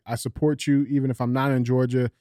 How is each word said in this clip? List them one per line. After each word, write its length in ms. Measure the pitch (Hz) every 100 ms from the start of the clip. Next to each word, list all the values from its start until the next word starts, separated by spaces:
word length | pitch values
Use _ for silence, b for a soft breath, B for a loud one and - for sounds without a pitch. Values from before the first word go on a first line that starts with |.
I 120 | - 117
support 500 | 123 - 151 143 -
you, 180 | 139 127
even 200 | 143 135
if 120 | 120
I'm 100 | 120
not 180 | 131 139
in 120 | 131
Georgia. 460 | 120 127 127 127 120 -